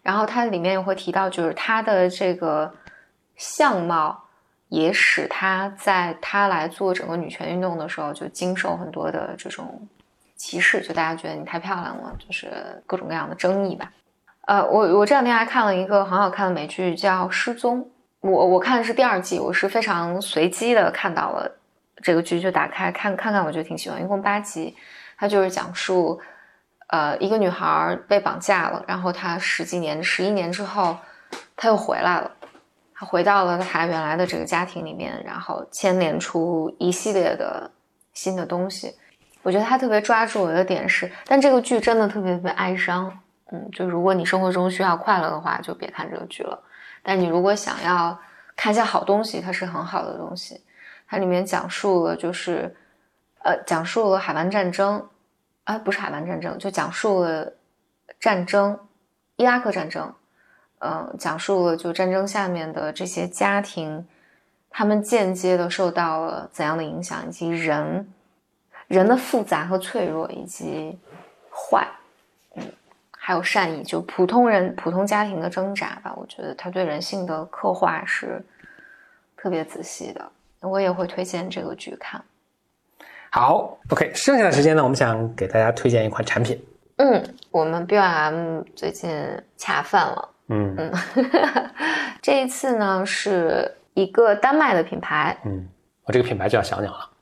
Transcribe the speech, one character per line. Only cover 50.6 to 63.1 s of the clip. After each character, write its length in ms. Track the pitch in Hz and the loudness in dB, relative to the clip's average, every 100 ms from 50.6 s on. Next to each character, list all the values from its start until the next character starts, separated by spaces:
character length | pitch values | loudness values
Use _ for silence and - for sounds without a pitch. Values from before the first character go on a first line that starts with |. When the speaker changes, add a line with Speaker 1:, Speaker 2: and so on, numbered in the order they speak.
| _ _ - - _ | _ _ -20 -20 _
Speaker 1:
它 80 | 196 | -2
里 100 | 185 | 0
面 180 | 180 | 0
讲 240 | 190 185 180 | 0 -4 -4
述 360 | - 208 180 165 | -4 2 2 2
了 80 | |
就 160 | 170 170 | -2 -4
是， 440 | 180 - 170 180 - _ _ _ _ _ _ | -6 -4 -4 -4 -10 _ _ _ _ _ _
呃， 140 | - 170 | -2 -2
讲 180 | - 160 | 0 -2
述 280 | 170 - 214 | 0 0 2
了 80 | 190 | 2
海 160 | 185 | 0
湾 160 | 151 170 | -2 0
战 200 | 202 180 | 0 -2
争， 320 | 175 196 208 - _ _ _ _ _ | 0 0 0 -8 _ _ _ _ _
啊， 140 | - 220 | -8 -6
不 120 | 190 | -4
是 80 | 202 | -4
海 120 | 196 | -4
湾 160 | 147 170 | -6 -6
战 120 | 165 | -6
争， 200 | 170 - | -6 -6
就 120 | 196 | -6
讲 220 | 185 156 | -4 -4
述 300 | 170 220 190 | -2 2 2
了 280 | 175 160 - - _ _ _ _ _ - | 2 -2 -6 -12 _ _ _ _ _ -2
战 240 | 233 196 | 0 2
争， 340 | 180 202 202 208 - _ _ _ _ _ | 2 2 2 0 -12 _ _ _ _ _
伊 100 | 247 | 4
拉 120 | 247 | 4
克 140 | 233 | 0
战 160 | 190 160 | -4 -4
争。 240 | 160 160 - _ _ _ _ _ _ | -8 -10 -14 _ _ _ _ _ _
呃， 280 | - 160 170 - | -6 -6 -8 -8
讲 200 | 170 160 | -6 -4
述 280 | - 196 175 | 0 2 2
了 100 | 165 | 2
就 160 | 170 | -4
战 180 | 170 185 | 0 0
争 160 | 185 196 | 2 0
下 220 | 208 190 | -2 -2
面 240 | 175 160 | -2 -4
的 200 | 160 151 | -6 -8
这 120 | - | -6
些 220 | 185 | -8